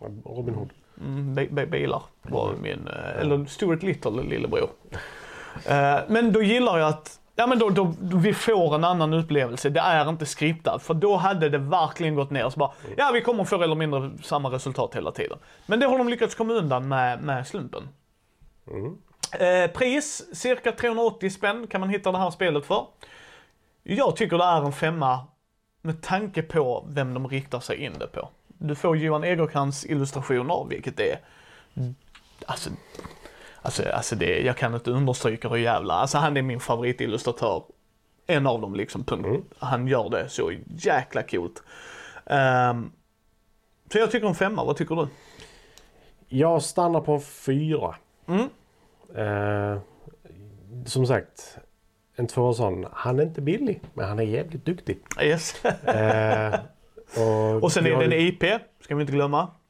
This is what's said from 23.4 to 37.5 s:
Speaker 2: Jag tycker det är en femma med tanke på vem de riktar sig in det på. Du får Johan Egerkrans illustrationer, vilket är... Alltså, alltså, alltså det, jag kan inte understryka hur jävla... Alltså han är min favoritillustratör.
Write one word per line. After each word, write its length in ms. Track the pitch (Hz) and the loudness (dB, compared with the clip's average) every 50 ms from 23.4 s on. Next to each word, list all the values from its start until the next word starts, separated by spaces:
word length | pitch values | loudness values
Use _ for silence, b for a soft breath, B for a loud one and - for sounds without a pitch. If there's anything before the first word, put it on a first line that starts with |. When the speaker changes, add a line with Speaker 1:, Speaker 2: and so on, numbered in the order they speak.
| B B B B B B B _ _ | B B B B B B B _ _
Speaker 2:
Jag 340 | - 185 220 277 202 - | -4 0 2 2 2 2
tycker 220 | - 226 170 170 170 | 2 0 2 2 4
det 60 | 175 | 4
är 180 | 180 170 160 143 | 4 4 4 2
en 80 | 143 139 | 0 -2
femma 540 | - - 156 165 165 143 131 127 127 127 - _ _ _ _ _ _ _ _ _ _ - | 0 0 0 0 0 0 0 0 0 -4 -10 _ _ _ _ _ _ _ _ _ _ -6
med 200 | 160 160 - - | -6 -6 -6 -4
tanke 400 | - 185 196 214 202 196 - 160 | -2 -2 -2 -2 -2 -4 -4 -4
på 440 | 160 - 165 143 127 123 - - - | 0 0 2 2 2 0 -2 -6 -4
vem 260 | 143 143 135 127 127 | -4 -2 -2 -2 -2
de 140 | 127 131 127 | -4 -4 -4
riktar 320 | 135 139 135 - - 120 | -4 -6 -4 -4 -6 -8
sig 160 | - - - | -6 -6 -6
in 160 | - - 123 78 73 | -6 -6 -8 -8 -8
det 80 | - | -8
på. 220 | - - - - - - _ _ _ - - | -8 -8 -8 -10 -10 -14 _ _ _ -14 -8
Du 160 | - 151 147 | -6 -6 -4
får 220 | 143 - 180 160 | 0 2 2 2
Johan 280 | 156 151 160 151 151 156 | 4 2 2 2 2 2
Egerkrans 600 | 175 180 165 160 147 - 147 139 139 139 - - | 0 2 2 0 0 2 0 0 0 -2 -4 -4
illustrationer, 800 | - 156 143 139 139 - 143 135 - 135 123 123 143 175 - - - | -4 -2 0 0 -2 -2 -6 -2 0 0 0 2 0 -2 -2 -2 -4
vilket 320 | - - - - - - | -8 -8 -6 -6 -4 0
är... 180 | 143 - 262 - B B B B B B B B B B _ - 127 123 127 - _ - - - - _ _ - - | 0 0 0 -2 B B B B B B B B B B _ -6 -6 -6 -6 -10 _ -20 -20 -20 -20 _ _ -16 -10
Alltså, 240 | - - - - - - - - - - B B B B B B B B B B B B B B | -10 -8 -8 -8 -8 -10 -12 -14 -18 -18 B B B B B B B B B B B B B B
alltså, 200 | - - - - - - | -6 -4 -2 -2 0 -2
alltså 240 | - 110 - 120 | -2 -2 -4 -2
det, 240 | 104 85 87 87 82 | 0 0 2 2 2
jag 160 | - 127 123 | 2 0 0
kan 180 | - 143 117 117 | 0 -2 -4 -4
inte 160 | 117 - 120 | -4 -2 0
understryka 580 | 120 131 143 135 123 - - 123 110 113 - 113 | 0 2 2 2 0 0 0 -2 -2 -2 -4 -2
hur 80 | 117 | 0
jävla... 380 | 117 117 117 113 - 90 95 82 | 0 2 2 2 0 0 0 0
Alltså 240 | 87 127 139 - 147 | 0 0 0 2 2
han 180 | 156 156 147 | 2 2 2
är 60 | 139 131 | 0 0
min 180 | 131 120 120 | -2 -4 -4
favoritillustratör. 1040 | - - 123 113 120 123 123 - 123 117 104 113 - 127 117 - - 113 | -2 -2 -2 0 0 -2 -2 -2 -2 -2 -2 -2 -2 -2 -2 0 0 0